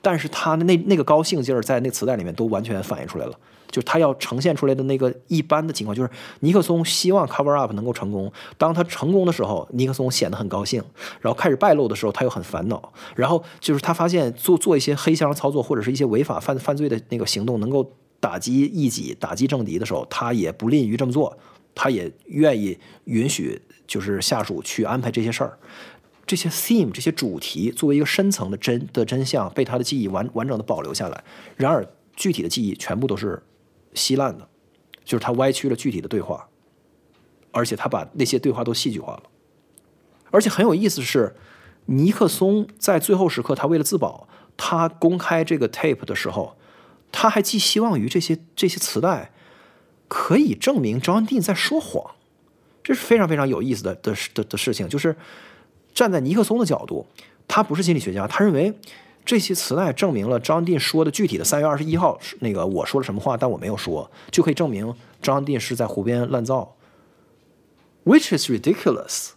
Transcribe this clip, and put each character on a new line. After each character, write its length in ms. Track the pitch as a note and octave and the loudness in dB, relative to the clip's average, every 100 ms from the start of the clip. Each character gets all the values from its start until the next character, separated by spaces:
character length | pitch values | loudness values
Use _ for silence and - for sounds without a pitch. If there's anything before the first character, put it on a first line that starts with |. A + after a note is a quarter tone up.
但 160 | G3 E3 | 2 0
是 100 | D3 | -2
他 280 | - E3 | -4 0
那， 220 | D#3+ E3+ F3 | 2 4 4
那 100 | F3+ | 4
个 80 | F3+ | 2
高 200 | C#3 D3+ | 6 4
兴 180 | D#3+ E3 | 4 -2
劲 140 | B2 | 0
儿 60 | B2+ | 0
在 180 | A2 B2+ | 2 0
那 80 | B2+ | 0
磁 160 | - | -2
带 100 | A2 | -2
里 80 | A#2 | -2
面 100 | F2 | -4
都 120 | E2 | -2
完 180 | A#2 G2+ | -2 -2
全 180 | A2+ G2 | -2 -6
反 180 | F2+ E2 | -4 -8
映 60 | C2 | -8
出 100 | E2 | -8
来 80 | |
了。 140 | B1+ - _ - - | -8 -10 _ -20 -6
就 100 | - | -6
是 60 | |
他 120 | - E3 | 0 2
要 140 | D#3 | 2
呈 260 | C3 - B2 | 0 -6 0
现 120 | D#3+ | 0
出 120 | D3 | 2
来 100 | C#3 | 2
的 80 | C3+ | 2
那 140 | C3+ C3+ | 0 0
个 180 | C3 - _ | 0 -2 _
一 120 | D#3+ | -2
般 240 | - D3+ | 2 0
的 60 | D#3+ | 0
情 140 | - | -6
况， 100 | G#2+ | -4
就 80 | G#2 | -2
是 60 | B2+ - - - | -4 -6 -18 -2
尼 100 | C#3+ | 4
克 100 | F#3+ | 4
松 220 | E3+ E3+ | 4 0
希 300 | E3 - F3+ | 2 0 2
望 120 | G3 | 2
cover 320 | C#3 - C#3+ C#3+ | 2 0 2 2
up 140 | A#2+ | 0
能 140 | G#2 | -2
够 80 | A#2 | -4
成 180 | A#2 G2+ | -4 -6
功。 180 | G2+ G2 - - - | -4 -6 -10 -20 0
当 160 | D#3+ | 0
他 100 | E3 | 2
成 300 | E3+ - D3 | -2 -2 2
功 120 | G3 | 2
的 60 | F3+ | 2
时 100 | D#3+ | 0
候， 240 | G2+ F#2 - | -2 -2 -4
尼 160 | B2 C3 | -2 -2
克 60 | |
松 180 | C3 B2+ | 0 -2
显 180 | B2+ F#2+ | 0 -2
得 60 | |
很 140 | G2 G2+ | -2 -4
高 160 | F#2+ | -4
兴， 180 | G2+ B2 - - - - | -2 -4 -6 -14 -16 -4
然 120 | A2+ | -2
后 40 | B2+ | 0
开 100 | F3 | 0
始 60 | |
败 180 | C3 G3+ | 4 4
露 140 | D3 A#2+ | 4 2
的 80 | |
时 100 | G2+ | 0
候， 60 | G#2+ | -2
他 140 | - | 0
又 40 | B2+ | -2
很 140 | G2 | -2
烦 240 | F2 D#2 F#2+ | -8 -6 -4
恼。 240 | - - - - | -4 -8 -20 -12
然 140 | - C3 | -2 0
后 120 | E3+ - - | 0 -2 -8
就 120 | - | -2
是 60 | C#3+ | 0
他 140 | F3 | 0
发 160 | E3+ E3+ | 0 2
现 240 | F3 B2 | 2 0
做， 240 | A#2+ - E3+ | -2 2 4
做 180 | - | 4
一 40 | D3 | 2
些 140 | C#3+ | 2
黑 220 | C#3+ - | 0 0
箱 180 | D#3+ D3+ | 2 0
操 160 | C#3 C#3 | 0 0
作 140 | C#3+ | -2
或 100 | A#2 | -2
者 80 | C3 | -2
是 80 | G#2+ | -2
一 60 | |
些 80 | C3+ | 0
违 180 | C3+ G#2+ | 2 2
法 160 | D3 F#2+ | 0 -2
犯-， 200 | - C3 | -2 -2
犯 160 | - | -2
罪 140 | C#3+ D3 | -2 -2
的 100 | A2+ - | -2 -4
那 100 | A#2+ | -6
个 80 | |
行 200 | A2 G2+ | -4 -2
动 160 | A2+ A#2 | -2 -2
能 80 | G#2+ | 0
够 260 | C#3 B2 _ _ _ | 0 -2 _ _ _
打 180 | G#2 F2 | -6 -4
击 260 | - C3 | 0 2
异 260 | C#3+ G3 C#3 | 2 2 0
己、 260 | - E2 - | -2 -8 -8
打 160 | - | -8
击 140 | F#2+ C3 | -2 -2
政 160 | C#3+ | 0
敌 160 | G#2 F2 | -2 -4
的 60 | |
时 80 | G#2+ | -4
候， 120 | C#2+ - | -6 -6
他 240 | - A#2+ | -6 -2
也 180 | A#2+ E2 | 0 -2
不 160 | - A2 | -2 2
吝 180 | D3 | 2
于 120 | A2+ A#2 | 2 0
这 80 | |
么 60 | C3 | 0
做， 240 | C3 C3 - - - _ | 0 -2 -4 -20 -20 _
他 160 | - C#3 | -2 0
也 220 | A2 F2 - | 0 -4 -12
愿 340 | - D3 D#3 A#2 | -8 2 4 4
意 180 | G2+ F2 - - | -2 -6 -14 -18
允 240 | - A#2 C3 | -2 0 0
许 320 | - C2 G#1 _ - - | -2 -4 -8 _ -20 -8
就 140 | G2 | -6
是 200 | F#2+ G2 | -2 -2
下 220 | - A#2+ | 0 0
属 180 | G#2 E2 | -2 -6
去 220 | - - | -6 -4
安 160 | G#2+ B2 | -2 -2
排 100 | A#2+ | -2
这 140 | A#2 | -2
些 80 | A2+ | -2
事 140 | A2+ | -2
儿。 120 | C3 - - - - - _ _ - | -4 -6 -20 -20 -20 -20 _ _ -4
这 80 | |
些 140 | F3+ E3+ | -2 -2
theme， 420 | - - A#3 C3 | -4 2 2 2
这 100 | F#2+ | 0
些 80 | E3 | -2
主 300 | D#3 A#2 D#2+ | -2 -4 -6
题 320 | - D#2 A2 | -8 -4 -4
作 160 | - D3+ | 0 2
为 80 | |
一 40 | C#3+ | 4
个 60 | |
深 240 | D3 - G3 | 2 2 2
层 220 | G3 G2 | 0 -4
的 60 | G2+ | -4
真， 280 | - A#2+ - | -2 -2 -2
的 140 | - | -2
真 200 | G#2+ B2+ | 0 0
相 240 | C3 C#3+ F#2+ | 0 -2 -2
被 100 | - | -2
他 140 | B2 B2 | -2 -2
的 60 | |
记 180 | B2 C#3 | -2 -2
忆 80 | G2 | -2
完， 200 | F#2+ A#2+ | -2 -4
完 120 | A2+ | -4
整 120 | A#2 A2+ | -4 -4
地 60 | |
保 180 | A2 F2 | -2 -4
留 120 | D2+ | -4
下 140 | - F#2 | -6 -8
来。 160 | - - - - | -10 -16 -20 -20
然 160 | - C3+ | -2 2
而 160 | D#3 G2 _ _ - | 2 -2 _ _ -4
具 160 | G3 | -2
体 100 | D#3+ | -2
的 60 | E2+ | -4
记 180 | - G#2 | -2 -2
忆 60 | |
全 240 | - - G#2 | -4 -6 -2
部 100 | C3 | -2
都 100 | G2 | -2
是 240 | G2+ - _ _ _ _ _ | -4 -8 _ _ _ _ _
稀 220 | - - | -4 0
烂 220 | C3+ C3+ - | 2 0 -4
的， 100 | - _ _ _ _ - | -18 _ _ _ _ -20
就 140 | - A#2 | -4 -2
是 40 | |
他 120 | - | 0
歪 180 | B2 C3+ | 2 2
曲 160 | C3 C3+ | 2 -2
了 80 | |
具 160 | A#2 C3+ | -2 -2
体 80 | G2 | -4
的 80 | - | -4
对 140 | G#2+ | -4
话， 260 | - D#2 - _ _ _ _ _ _ _ _ _ _ | -4 -8 -10 _ _ _ _ _ _ _ _ _ _
而 140 | A#2+ | -2
且 100 | A#2+ | -2
他 140 | G#2+ B2+ | -2 -2
把 180 | A2+ - | -4 -6
那 100 | D#3 | -2
些 160 | B2+ B2+ | 0 2
对 100 | C3+ | 0
话 140 | A#2 | 0
都 100 | A#2 | -2
戏 160 | A#2 C#3 | -2 -2
剧 120 | G#2+ | -4
化 100 | - | -10
了。 120 | - - _ _ _ _ - _ _ _ _ _ | -14 -18 _ _ _ _ -20 _ _ _ _ _
而 100 | G3+ | 4
且 100 | G#3 | 4
很 160 | - | 4
有 80 | G#3+ | 4
意 140 | E3+ G#3 | 4 2
思 140 | D3+ | 0
的 20 | |
是， 320 | B2 C3+ G#2 - - - - _ - | 0 2 0 -4 -20 -20 -20 _ -2
尼 220 | C3 E3+ | 4 4
克 160 | - | 4
松 400 | F#3+ - F#3+ G#3 - - | 2 4 2 2 0 -2
在 180 | - F3 | 2 2
最 160 | F3+ | 2
后 140 | F#3+ F3+ | 4 4
时 140 | - | 0
刻 120 | - | -2
他 140 | C3+ C#3+ | -2 2
为 100 | E3 | 0
了 60 | |
自 140 | D3 F#3 | 2 0
保， 320 | G#2+ - - - - | -2 -6 -20 -20 -20
他 320 | - - E3+ E3 | -8 -2 0 0
公 300 | E3 E3+ F3+ | 2 2 2
开 260 | - E3 | 0 0
这 140 | D#3+ D#3 | 0 0
个 100 | A#2 | 0
tape 380 | - D#3 C3 | 0 -2 -2
的 100 | - | -4
时 140 | G2+ - | -6 -4
候， 260 | G2 D#2+ - - - - _ _ | -6 -8 -12 -20 -20 -20 _ _
他 180 | - A3+ | 2 2
还 120 | G#3+ | 4
寄 180 | G3+ G#3+ | 0 0
希 220 | - G#3+ | 0 2
望 180 | A#3 D#3 | 2 0
于 80 | A2+ | 2
这 140 | F3+ | 0
些， 180 | E3 D#3+ - | 0 -2 -4
这 140 | - F#3 | 0 0
些 80 | F3 | 0
磁 240 | - - | -4 0
带 320 | F3 D3 - _ - - - _ _ _ _ | 0 -2 -6 _ -20 -20 -20 _ _ _ _
可 300 | - - G3 | -4 2 4
以 180 | D4+ | 4
证 240 | A2 - C4+ | 2 0 2
明 220 | A#2 A#2+ | 0 0
John 260 | D3 G3+ A3 | 2 2 2
Dean 140 | C4 | 0
在 120 | F3 | 0
说 240 | F#3 - D#4 | -2 0 -2
谎。 340 | - - - - _ _ _ _ _ _ | -2 -8 -8 -20 _ _ _ _ _ _
这 120 | - | -4
是 80 | C4 | -4
非 160 | - A#3 | 4 4
常 100 | F3+ | 4
非 80 | |
常 140 | D3+ C3+ | 2 0
有 120 | A2+ | 0
意 140 | B2+ | -2
思 80 | G#2+ | -2
的， 100 | F#2 | -4
的， 200 | F2+ - G#2 - | -4 -4 -4 -4
的， 100 | - | -6
的 120 | G#2+ G#2+ | -4 -4
事 160 | - | -2
情。 140 | G#2+ G2+ | -2 -4
就 100 | C#3+ | 0
是 200 | D#3+ D#3 - - - - _ _ _ | -2 -2 -12 -20 -20 -20 _ _ _
站 160 | - A#3 | 0 2
在 120 | F3 | 2
尼 120 | C3 | 2
克 80 | G3+ | 2
松 160 | G3+ A3+ | 2 2
的 80 | |
角 200 | F#3 - | 0 -2
度， 200 | - D#2 - - - _ - | -4 -8 -8 -20 -20 _ -2
他 120 | - | 0
不 140 | G#3+ | 2
是 80 | D#3 | 0
心 100 | F3 | 2
理 60 | D#3 | 2
学 140 | G2 | 0
家， 120 | F#2+ | -4
他 200 | G2+ - | -4 2
认 80 | G#3 | 4
为 200 | C#3+ F#3+ G#3+ - - - _ | 4 2 -2 -18 -20 -20 _
这 140 | - A#3 | 0 0
些 160 | F3+ | 0
磁 220 | F3+ - | -4 -2
带 160 | D3 F3+ | 0 0
证 180 | B2+ F#3 | 0 0
明 160 | B2 G#2 | 0 0
了 120 | B2 | 0
John 240 | A#2+ D#3+ | 2 0
Dean 160 | E3+ D#3 | 2 0
说 260 | - D#3+ | 2 2
的 60 | D#3+ | 2
具 160 | C#3+ G3+ | 2 0
体 100 | G2+ | 0
的 60 | |
三 160 | E2 D3 | 0 2
月 80 | D3+ | 2
二 100 | C#3+ | 0
十 60 | |
一 120 | D#3 | 0
号 220 | E3 F3 - | 2 2 0
是 160 | - - | -12 -6
那 120 | A#2 | -4
个 140 | G2 | -2
我 200 | F2+ F2+ | -2 -2
说 140 | - C#3 | 0 -2
了 60 | |
什 80 | B2+ | -2
么 60 | G2+ | -4
话， 180 | - A#2+ | -2 0
但 140 | B2+ | -2
我 60 | F2 | -2
没 100 | F#2 | -4
有 100 | G2+ | -6
说， 320 | - D2+ - - - | -4 -6 -6 -18 0
就 100 | - | 2
可 80 | E3 | 2
以 40 | |
证 160 | D#3+ D#3+ | 2 -2
明 260 | G2+ A2 A#2+ - _ | -2 -6 -10 -18 _
John 220 | - C#3 | 0 0
Dean 160 | C#3 B2+ | 0 -2
是 160 | - | -2
在 100 | A#2+ | -4
胡 160 | A2 G2+ | -2 -2
编 260 | G#2 A#2+ A#2+ | -2 0 0
乱 160 | C3 | -2
造。 320 | A#2 C3 - _ _ _ _ _ _ _ _ _ _ _ _ _ | 0 -2 -4 _ _ _ _ _ _ _ _ _ _ _ _ _
Which 320 | - D4 - | 6 6 6
is 140 | D3+ - | -2 0
ridiculous 840 | A2 D3 G#3 F3+ A2+ - - - | 0 0 2 0 0 -4 -8 -10